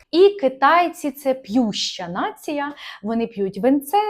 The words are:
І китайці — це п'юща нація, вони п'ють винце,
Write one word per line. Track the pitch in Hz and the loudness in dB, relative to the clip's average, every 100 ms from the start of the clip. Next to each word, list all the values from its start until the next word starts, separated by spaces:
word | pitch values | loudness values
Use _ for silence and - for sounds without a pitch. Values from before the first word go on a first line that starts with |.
| _ | _
І | 320 403 | 4 4
китайці — | 403 262 269 277 339 349 339 294 | 4 -2 2 4 4 2 -2 -8
це | - 269 | -4 -2
п'юща | 262 - 240 226 - - - 175 | -4 -2 0 0 -2 -8 -8 -8
нація, | 190 381 403 - 285 285 294 - - | -6 -6 -8 -8 -6 -6 -10 -16 -12
вони | 208 226 233 | -4 -2 -2
п'ють | 202 196 196 | -4 -4 0
винце, | 233 285 277 403 427 | 2 2 2 0 0